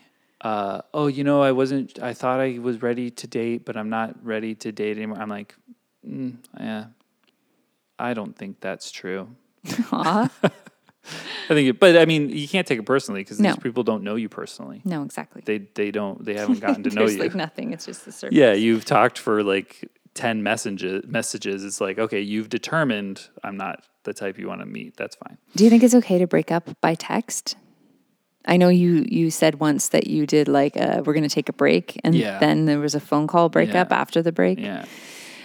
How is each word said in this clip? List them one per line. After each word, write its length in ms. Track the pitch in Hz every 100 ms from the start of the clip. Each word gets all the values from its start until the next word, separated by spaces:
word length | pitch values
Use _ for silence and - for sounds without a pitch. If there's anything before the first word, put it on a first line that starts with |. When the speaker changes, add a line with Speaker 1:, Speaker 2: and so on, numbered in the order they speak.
| _ _ _ _
Speaker 1:
uh, 400 | 113 107 98 98 -
"Oh, 140 | 151 147
you 160 | 135
know, 180 | 143 143
I 100 | 139
wasn't, 500 | 131 131 139 123 -
I 120 | 120
thought 260 | 113 127 131
I 200 | 135 120
was 220 | 123 110
ready 280 | 120 120 120
to 180 | - 120
date, 380 | 120 117 117 -
but 100 | 110
I'm 140 | 107
not 260 | 113 113 -
ready 300 | 117 110 113 107
to 160 | 113
date 260 | 107 107 107
anymore." 200 | 110 107
I'm 100 | 107
like, 260 | 104 104 _ _ - _ _ -
"Mm, 280 | 139 127 120 - -
yeah, 260 | 110 107 113 _ _ _ _ _ _ _ _ _ _ -
I 140 | 120
don't 220 | 113 101 -
think 220 | 98 -
that's 320 | 95 - -
true." 380 | - 92 95 104 123 _ _
Speaker 2:
<laughs> 280 | - - -
Aw. 380 | 165 160 208 247 -
Speaker 1:
<laughs> 80 | 196 - - _ _ _ - - - - -
I 40 |
think 160 | 151 131
it, 100 | 110
but 160 | 185 170
I 80 | 160
mean, 240 | 156 143
you 180 | 151 143
can't 200 | 190 -
take 100 | 113
it 80 | 104
personally 380 | 135 - 98
'cause 140 | 95 104
these 80 | 196
Speaker 2:
No. 100 | -
Speaker 1:
people 280 | 127 123
don't 200 | 113 107
know 120 | 98 113
you 120 | 110
personally. 540 | - - - - -
Speaker 2:
No, 200 | 190 160
exactly. 380 | 143 - 156 - -
Speaker 1:
They, 140 | 107 98
they 180 | - 104
don't, 320 | 104 98 85
they 100 | 107
Speaker 2:
<laughs> 80 | 104
Speaker 1:
haven't 180 | 104 101
gotten 240 | 110 226
to 60 | -
know 120 | 208
Speaker 2:
There's, 140 | 214 196
Speaker 1:
you. 40 |
Speaker 2:
like, 140 | 170 180
nothing. 360 | 160 - -
It's 140 | 165 -
just 180 | - -
the 60 |
surface. 260 | - - 151
Speaker 1:
Yeah, 140 | 123
you've 300 | 101 113 113
talked 340 | - 117 120 -
for, 240 | - 107
like, 460 | 101 98 - - - _ _
ten 300 | - 120 110
messenger-, 580 | 101 113 110 98 92 95 -
messages. 560 | 113 - 110 101 98
It's 160 | 98 -
like, 180 | 98 98
"Okay, 220 | 110 101
you've 280 | 101 107 104
determined 800 | 117 - 160 143 104 98 98 - -
I'm 120 | 107 98
not 300 | 95 - _ _
the 100 | -
type 240 | 101 98 95
you 100 | 98
wanna 160 | 92 101
meet. 320 | 107 - -
That's 180 | - -
fine." 220 | - - _ 165
Speaker 2:
Do 80 |
you 60 | 220
think 140 | 226
it's 120 | 240 247
okay 220 | - 180
to 80 | 175
break 240 | 160 -
up 180 | 170 - -
by 120 | 170 165
text? 600 | - 190 - - - - _ _ _ _ _ _ _ _ -
I 120 | 180
know 100 | 180
you, 360 | 180 175 165 -
you 220 | 170 165
said 280 | - 160 147
once 280 | 156 143 -
that 180 | 156 -
you 180 | 151 147
did, 220 | 151 143
like, 260 | 139 143 -
uh, 280 | 123 - 143
"We're 80 |
gonna 160 | 151 147
take 180 | 156 -
a 40 |
break," 480 | - 143 170 - -
and 120 | - 170
Speaker 1:
Yeah. 240 | 104 -
Speaker 2:
then 260 | 151 156 156
there 140 | 147
was 160 | 147 147
a 40 |
phone 280 | - 147 156
call 200 | 170 165
breakup 440 | 165 165 180 180
Speaker 1:
Yeah. 60 | 185
Speaker 2:
after 200 | - 170
the 100 | 165
break. 260 | 170 180 190
Speaker 1:
Yeah. 240 | 202 185 - - - - - -